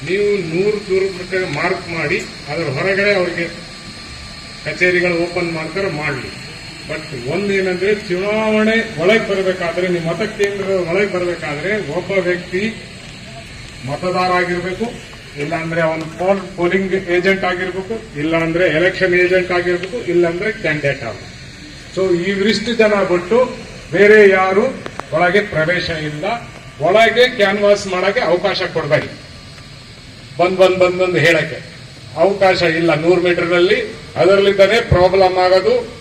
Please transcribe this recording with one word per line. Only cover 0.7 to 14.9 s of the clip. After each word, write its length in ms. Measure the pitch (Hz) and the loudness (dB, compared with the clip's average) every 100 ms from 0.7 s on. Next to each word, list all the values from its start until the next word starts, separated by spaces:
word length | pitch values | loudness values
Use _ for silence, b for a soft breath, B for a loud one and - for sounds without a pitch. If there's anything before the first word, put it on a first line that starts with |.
| 208 | 0
ದೂರ 680 | 185 185 190 180 180 185 180 | 0 0 0 -4 -4 -4 -2
ಮಾರ್ಕ್ 340 | 147 175 180 165 | -2 -2 -4 -4
ಮಾಡಿ 320 | 165 147 202 | -4 -2 -4
ಅದ್ರ 440 | 214 - - 160 | -6 -14 -8 -4
ಹೊರಗಡೆ 500 | 151 131 185 196 202 | -4 -2 0 0 2
ಅವ್ರಿಗೆ 340 | 202 175 165 170 - - - - - - - - - - - | 2 0 -2 -6 -8 -16 -16 -16 -16 -16 -16 -16 -16 -16 -12
ಕಚೇರಿಗಳು 500 | 151 151 180 175 175 | -10 0 2 2 0
ಓಪನ್ 380 | 165 175 180 170 | 0 -2 -4 -4
ಮಾಡ್ತಾರೆ, 380 | 165 160 180 190 | -4 -6 -4 -4
ಮಾಡ್ಲಿ. 380 | 151 151 131 113 - - - - - - | -4 -6 -6 -8 -14 -16 -16 -16 -16 -10
But 440 | 156 - 127 120 | -10 -8 -10 -4
ಒಂದೇನಂದ್ರೆ, 640 | 170 202 196 190 175 190 | -2 0 0 0 0 0
ಚುನಾವಣೆ 1040 | 208 - 180 202 214 220 214 214 226 220 151 | 0 -2 -4 0 0 2 2 4 2 -2 0
ಒಳಗೆ 280 | 175 220 220 | 2 2 2
ಬರ್ಬೇಕಾದ್ರೆ, 580 | 196 185 180 170 180 180 | 0 0 -2 -2 -2 0
ನಿಮ್ಮ 220 | 175 165 | 0 -2
ಮತಕೇಂದ್ರದ 600 | 160 214 - 202 202 190 | -4 -4 -2 -2 -2 -2
ಒಳಗೆ 420 | 190 170 170 202 | -2 0 0 0
ಬರ್ಬೇಕಾದ್ರೆ 800 | 180 175 170 156 143 170 214 151 | -2 -4 -4 -6 -6 -4 -4 -4
ಒಬ್ಬ 180 | - 180 | -6 -2
ವ್ಯಕ್ತಿ 640 | 196 175 175 - 180 220 220 - - - - - - - - - - 127 | -2 0 -4 -4 -4 -4 -8 -16 -18 -18 -16 -16 -16 -16 -16 -16 -14 -10
ಮತದಾರ 440 | 143 180 180 185 | -6 -2 0 2
ಆಗಿರ್ಬೇಕು, 520 | 180 175 175 180 185 233 | 0 0 -2 -4 -6 -6